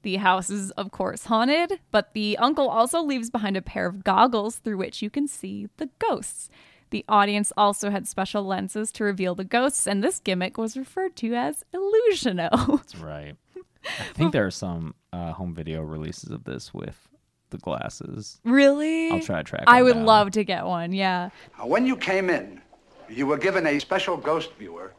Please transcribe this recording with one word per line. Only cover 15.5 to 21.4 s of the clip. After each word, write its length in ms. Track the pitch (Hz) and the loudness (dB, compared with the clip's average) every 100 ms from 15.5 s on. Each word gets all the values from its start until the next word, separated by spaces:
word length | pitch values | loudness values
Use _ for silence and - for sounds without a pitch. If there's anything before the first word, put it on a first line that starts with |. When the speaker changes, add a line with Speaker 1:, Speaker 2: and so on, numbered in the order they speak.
Speaker 2:
video 260 | 82 80 80 | -8 -6 -6
releases 480 | 78 78 78 - - | -6 -8 -8 -10 -12
of 140 | - | -12
this 300 | - 65 - | -10 -10 -10
with 340 | 50 - - _ _ _ _ _ | -10 -10 -12 _ _ _ _ _
the 80 | - | -12
glasses. 800 | - 65 - - - - 104 - | -6 -6 -6 -10 -12 -12 -14 -8
Speaker 1:
Really? 680 | 226 269 277 285 311 320 330 | 2 6 6 4 0 -2 -2
Speaker 2:
I'll 80 | 330 | -2
try 180 | 320 160 | -2 -4
to 60 | |
track 200 | - - 233 | -4 2 6
Speaker 1:
I 120 | 247 | 8
Speaker 2:
them 60 | 254 | 8
Speaker 1:
would 80 | |
Speaker 2:
down. 100 | 233 220 | 6 6
Speaker 1:
love 240 | 214 202 | 6 6
to 120 | 214 | 0
get 220 | 196 180 180 | -2 -2 -2
one, 260 | 175 170 | -2 -2
yeah. 380 | 190 190 180 180 - | 0 0 0 -4 -12